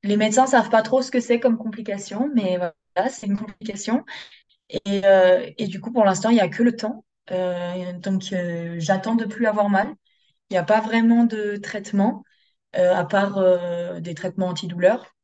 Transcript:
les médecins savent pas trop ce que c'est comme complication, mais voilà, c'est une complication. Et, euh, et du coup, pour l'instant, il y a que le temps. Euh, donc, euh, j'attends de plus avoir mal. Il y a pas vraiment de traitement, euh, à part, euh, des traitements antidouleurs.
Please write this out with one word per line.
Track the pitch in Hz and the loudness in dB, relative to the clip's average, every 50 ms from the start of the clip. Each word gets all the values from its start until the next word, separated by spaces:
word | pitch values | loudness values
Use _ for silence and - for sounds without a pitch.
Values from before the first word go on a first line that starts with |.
| - | 0
les | 202 208 | 0 0
médecins | 214 214 220 214 254 262 | 2 2 2 2 2 2
savent | 262 - 240 220 - | 4 4 2 2 4
pas | - 220 | 2 2
trop | 220 220 254 262 | 2 2 0 0
ce | 254 - | 0 0
que | - 247 | -2 -4
c'est | 233 - 262 240 | 0 0 -2 2
comme | - 254 226 226 | 2 0 0 0
complication, | - 226 208 - 220 - 202 196 202 - 202 208 254 294 285 | -4 -10 -10 -10 -8 -8 -8 -8 -8 -10 -6 -4 -4 0 0
mais | 233 202 185 180 | 0 0 0 -2
voilà, | 180 180 170 - _ _ _ _ 180 202 254 | -2 -4 -6 -8 _ _ _ _ -4 -4 -4
c'est | - - - | -4 -6 -4
une | 202 202 | -4 -4
complication. | 202 226 202 - _ 220 220 202 202 - - 226 285 - - - - - - - _ _ _ _ _ _ _ | -4 -4 -10 -14 _ -12 -12 -10 -8 -4 -2 -2 -2 -2 -6 -18 -18 -18 -20 -20 _ _ _ _ _ _ _
Et, | - - _ 202 202 202 190 | -10 -8 _ -2 0 4 6
euh, | 196 196 190 185 180 180 - - - - - | 6 8 8 8 6 6 4 2 -4 -8 -6
et | 226 | -6
du | 190 175 185 | -6 -6 -8
coup, | - 233 | -10 -4
pour | 233 247 214 | 2 4 4
l'instant, | 196 185 180 - 220 | 4 4 2 2 4
il | 240 | 4
y | 226 | 4
a | 190 170 | 4 2
que | - - | 0 0
le | 233 240 233 | 0 0 0
temps. | - - 214 269 - _ _ _ _ _ - | -2 -8 -8 -8 -10 _ _ _ _ _ -6
Euh, | 185 185 185 180 180 175 175 175 180 185 180 180 180 175 | -4 -4 -2 -4 -4 -6 -6 -8 -8 -8 -8 -10 -10 -8
donc, | - 196 190 185 185 - | -6 -4 -4 -2 -4 -4
euh, | 196 180 175 175 170 170 170 170 170 170 | -6 -6 -4 -4 -6 -6 -8 -8 -8 -6
j'attends | 160 180 190 190 - 233 226 | 0 0 0 0 0 0 -2
de | 233 226 | 0 -2
plus | 196 220 - 240 | -2 -4 0 0
avoir | 220 208 208 202 202 | 0 2 2 2 2
mal. | 202 190 214 277 311 _ _ _ _ _ _ _ _ _ _ _ | 2 2 0 0 -6 _ _ _ _ _ _ _ _ _ _ _
Il | 202 | -2
y | |
a | 180 175 | -2 2
pas | - 214 220 | 4 2 2
vraiment | 220 220 226 226 226 226 233 233 233 | 2 0 0 2 4 4 6 6 4
de | 226 226 214 208 208 208 | 2 2 -2 -4 -6 -6
traitement, | 208 202 - - 208 196 - - 196 196 - 196 196 - _ _ _ _ _ _ _ _ _ - | -8 -10 -10 -10 -10 -8 -4 0 0 2 0 0 -4 -14 _ _ _ _ _ _ _ _ _ -2
euh, | 180 180 180 185 | 0 2 2 2
à | 185 175 | 2 0
part, | - - 196 202 196 196 196 | 0 0 0 0 0 0 2
euh, | 190 185 180 175 175 175 170 175 175 175 175 170 | 4 4 4 2 0 -4 -6 -6 -6 -8 -10 -10
des | 165 175 165 | -10 -10 -10
traitements | - - 180 180 196 185 180 | -8 -8 -8 -4 -4 -4 -4
antidouleurs. | 175 156 - 175 175 175 175 185 220 269 - - _ _ | -4 -6 -8 -10 -4 2 2 2 2 2 -6 -16 _ _